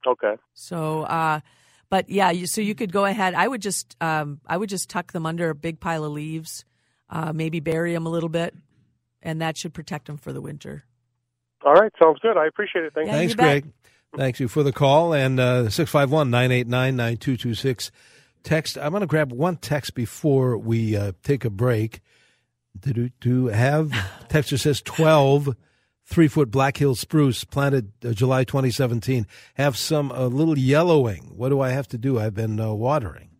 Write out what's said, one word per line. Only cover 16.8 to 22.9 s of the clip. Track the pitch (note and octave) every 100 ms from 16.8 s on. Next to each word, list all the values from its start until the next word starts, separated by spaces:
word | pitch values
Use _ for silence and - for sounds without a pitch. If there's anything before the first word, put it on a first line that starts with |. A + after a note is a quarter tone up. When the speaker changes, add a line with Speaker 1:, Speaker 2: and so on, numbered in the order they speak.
| B2+ C3
Speaker 3:
nine | A#2 A2+
two | - B2+
two | A#2+ A2
six | C3+ B2+ - _ _ _ _ _
text. | - D#3+ D#3 -
I'm | C#3+
gonna | F#3+ F#3
grab | D#3 D3
one | A#2+ E3+ F3
text | - D3 - -
before | A#2 - D#3 C3+ B2+ A2+
we, | A2 A2+ A2+ G#2+
uh, | G2+ F#2
take | - C#3+
a | A#2+
break. | G2 B2 A#2 A2 - _ _ _ _ _ _ _ -
Do-do-do. | -